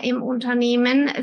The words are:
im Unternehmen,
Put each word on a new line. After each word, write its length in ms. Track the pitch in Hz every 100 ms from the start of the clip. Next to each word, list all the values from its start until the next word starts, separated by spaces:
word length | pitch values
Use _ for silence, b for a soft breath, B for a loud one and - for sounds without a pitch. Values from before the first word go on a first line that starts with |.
im 200 | 247 247
Unternehmen, 880 | 254 254 247 240 240 240 247 269 285 -